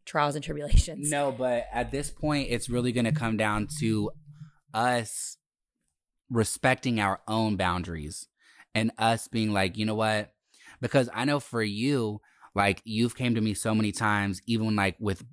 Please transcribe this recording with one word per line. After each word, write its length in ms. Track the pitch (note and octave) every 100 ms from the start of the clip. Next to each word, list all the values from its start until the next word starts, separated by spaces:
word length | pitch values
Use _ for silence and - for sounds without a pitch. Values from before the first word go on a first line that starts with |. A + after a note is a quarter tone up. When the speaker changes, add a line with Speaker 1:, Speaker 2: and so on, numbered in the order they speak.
Speaker 1:
trials 300 | - D#3+ D3
and 100 | D3
tribulations. 680 | - D3 D3 D#3+ E3+ C#3+ D3
Speaker 2:
No, 220 | C#3+ C#3+
but 340 | B2 B2+ A#2+ A2+
at 180 | A#2 A#2
this 200 | C3+ D3
point, 380 | - D3+ D3 C3+
it's 180 | A#2 -
really 240 | A#2+ B2
gonna 200 | A#2 A#2
come 260 | - A#2 G#2+
down 280 | G#2+ G#2 G#2 -
to 320 | A2+ G#2+ G#2 - - - D#3 - _
us 640 | A2 A#2+ B2 A2+ - - - _ _ _ _ _ _ _ _ _
respecting 720 | A#2 G#2+ - B2+ B2+ C3 A2+
our 200 | G2+ F#2+ -
own 300 | A2 A2+ G2
boundaries 680 | F#2 F2+ E2+ E2 D2 - - _ _ - -
and 160 | A2 A2+ -
us 280 | A2+ A2+ -
being 240 | A#2 A2
like, 260 | G2+ F#2+ G#2
"You 80 | G#2+
know 80 |
what?" 400 | G#2+ A2 G#2+ G#2+ _ _ _ - -
Because 260 | B2 C#3 A#2+
I 100 | -
know 160 | C3 D3
for 220 | - A#2+
you, 580 | G#2+ G2+ B2+ C#3 A2+ G#2 - _ -
like, 280 | - G2+ F#2+
you've 320 | - A2 A#2 -
came 180 | B2+
to 60 | A2+
me 140 | A2
so 200 | G2 A2+
many 160 | A2 G#2+
times, 520 | G2+ A2 G#2 G2 F#2+ -
even, 300 | A#2 A2 G#2+
like, 200 | G2 -
with, 240 | G#2 F#2+ -